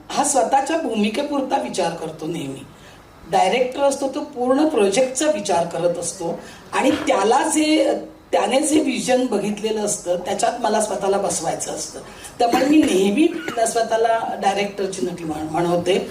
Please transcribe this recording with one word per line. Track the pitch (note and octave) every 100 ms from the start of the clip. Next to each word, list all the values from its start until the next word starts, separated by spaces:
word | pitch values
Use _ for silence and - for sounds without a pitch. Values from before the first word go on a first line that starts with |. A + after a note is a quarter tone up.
| -
हा | -
स्वतःच्या | C#4+ C4+ - C#4 C4+ E4
भूमिकेपुरता | C4 G#3+ G#3 C#4+ D4 C#4 - -
विचार | - F#3 F3
करतो | E3+ D#3+ D#3 D#3
नेहमी, | D#3+ C3+ C3 - - - - - - -
डायरेक्टर | F#3+ F#3 A#3+ B3+ -
असतो | C#4 C#4 C#4
तो | D4
पूर्ण | - A#3+ B3+ C4+ D#4
प्रोजेक्टचा | A#3 G3 B3+ B3+ - D4+
विचार | B3+ G3+ E3+ E3+
करत | F3 F3 F3
असतो | - - E3 - - - -
आणि | - D4
त्याला | - C4+ G#3 G3+ B3 -
जे, | D4+ D#4 D#4 - - - - -
त्याने | - G3 C4
जे | C#4+ D4+
व्हिजन | C4+ A#3+ - B3+ B3+
बघितलेलं | G#3 G#3+ G#3 A3 A3
असतं | G#3 - F3 F3+
त्याच्यात | - G3 A3+ A#3+
मला | A3+ G#3+
स्वतःला | - F#3+ G3 G3
बसवायचं | F#3+ - E3 D#3 -
असतं. | D#3 - C3+ - - - -
त्यामुळे | A#3 B3+ C#4
मी | D#4
नेहमी | C#4 F#3 G3+ G#3 E4+ - - A#3 A3+
स्वतःला | A#3 A3+ A3+ A3+ A3+ - G3+
डायरेक्टरची | G3+ G3 G3+ - F#3+ -
नटी | F3+ E3+
म्हण-, | E3 D#3 D#3
म्हणवते. | - F3 F3 F3 G3+ -